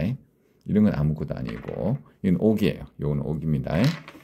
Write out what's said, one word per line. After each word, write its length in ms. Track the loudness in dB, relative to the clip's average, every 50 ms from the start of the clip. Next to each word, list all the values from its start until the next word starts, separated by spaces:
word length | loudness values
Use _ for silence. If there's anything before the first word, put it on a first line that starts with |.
| -4 -4 -4 -6 -10 _ _ _ _ _ _ _ -6
이런 180 | 0 2 4 4
건 100 | 4 4
아무것도 400 | 2 2 0 0 -2 -4 -6 -6
아니고, 600 | -6 -6 -8 -8 -8 -8 -8 -6 -4 -2 -2 -2 -4 -6 -10 _ _
이건 160 | 0 2 2 4
옥이에요. 440 | 4 2 4 4 2 0 0 -2 -8 -14 _ -4
요거는 240 | -2 -2 -2 -2 -2
옥입니다. 580 | -4 -4 -4 -2 -2 -2 -2 -2 0 2 2 2 2 0 -2 -8 -18 -20 -20